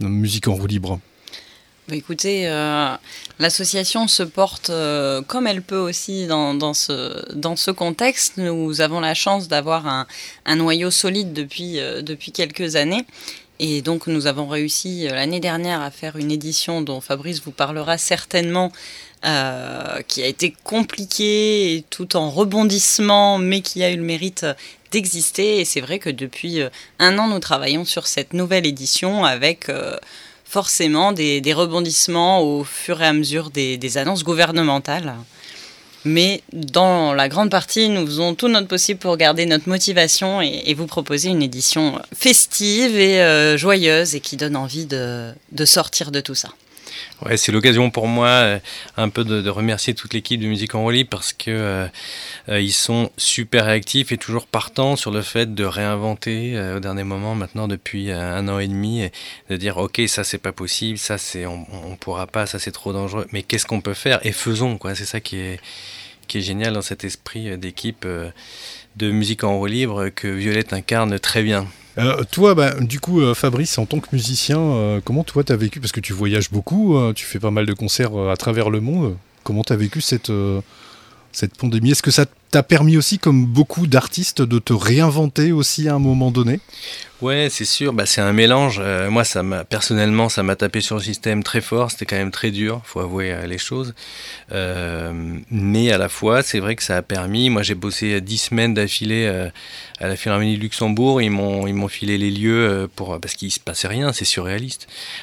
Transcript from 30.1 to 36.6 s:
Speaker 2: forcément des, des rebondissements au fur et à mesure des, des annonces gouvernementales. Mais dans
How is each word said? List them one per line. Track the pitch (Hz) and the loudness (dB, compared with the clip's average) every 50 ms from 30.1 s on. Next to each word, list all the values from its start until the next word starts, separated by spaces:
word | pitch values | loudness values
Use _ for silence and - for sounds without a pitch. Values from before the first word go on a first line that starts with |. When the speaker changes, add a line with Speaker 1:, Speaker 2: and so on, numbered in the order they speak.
| - - - - - _ _ | -20 -20 -20 -20 -20 _ _
Speaker 2:
forcément | - - 202 190 - - - 170 151 151 156 185 202 | -4 -2 -2 0 0 0 2 2 2 4 4 4 2
des, | 202 160 151 147 143 139 | 2 2 0 0 0 2
des | 135 151 147 | 2 2 2
rebondissements | 160 175 170 160 175 175 165 156 - - 185 170 170 175 185 190 185 | 2 2 2 2 0 0 0 2 2 2 2 2 4 4 4 6 4
au | 156 147 147 143 143 | 4 2 2 0 -2
fur | - - - - 175 175 160 | -6 -8 -8 -6 -4 -2 2
et | 165 | 2
à | 156 | 4
mesure | 151 151 151 139 147 165 156 151 | 4 4 2 0 -2 -4 -4 -4
des, | 139 143 135 131 127 | -2 -2 -2 -2 -2
des | 123 127 123 120 | -4 -4 -4 -2
annonces | 143 139 175 196 170 151 | -2 0 0 -2 -2 -2
gouvernementales. | 170 170 165 170 160 165 170 160 147 139 139 - 151 147 180 165 139 117 117 113 - - - - - - - - - - - - - - - - | 0 2 2 2 4 4 2 2 2 2 0 0 -2 -4 -4 -4 -6 -8 -10 -14 -18 -20 -20 -20 -20 -18 -18 -20 -20 -20 -20 -20 -20 -14 -6 -2
Mais | 151 160 170 180 196 202 - - - | 2 4 4 4 4 2 -2 -6 -10
dans | - 160 | -10 -10